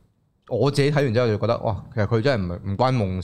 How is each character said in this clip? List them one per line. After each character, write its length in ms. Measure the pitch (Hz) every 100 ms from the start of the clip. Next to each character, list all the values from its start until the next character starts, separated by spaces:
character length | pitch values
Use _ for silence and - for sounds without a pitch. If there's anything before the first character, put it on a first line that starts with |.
| _ _ _ _ -
我 220 | 113 135
自 120 | 143
己 100 | 139
睇 20 |
完 200 | 147 143
之 60 | 110
後 60 | 120
就 100 | 104
覺 80 | 110
得， 100 | 117
哇！ 260 | 117 98 -
其 80 | 117
實 60 | 101
佢 140 | 113
真 200 | 131 120
係 40 |
唔 20 | 90
係， 240 | 87 98
唔 60 | 98
關 200 | 127 131
夢 260 | 95 92